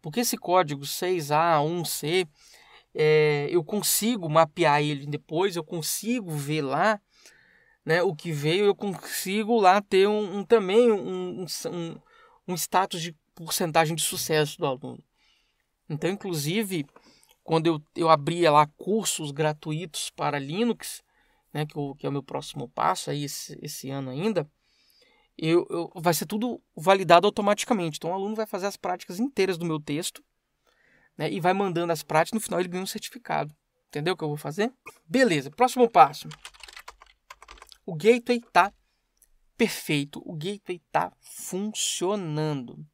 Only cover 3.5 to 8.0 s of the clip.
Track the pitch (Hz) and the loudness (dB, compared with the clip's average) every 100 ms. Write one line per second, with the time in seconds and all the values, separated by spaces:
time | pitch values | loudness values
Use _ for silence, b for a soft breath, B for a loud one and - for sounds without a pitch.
3.5 | 175 151 208 180 - 214 247 165 160 160 | 0 0 -2 0 0 0 -2 2 4 2
4.5 | - 160 147 147 143 147 147 _ 160 196 | 2 2 4 0 -4 -8 -10 _ -2 -2
5.5 | 170 156 170 151 - 208 247 185 151 143 | -2 -6 -6 -6 -6 -4 -4 -4 -8 -4
6.5 | 156 139 143 202 208 _ b b b b | -4 -2 0 2 0 _ b b b b
7.5 | b b b - 165 | b b b -2 2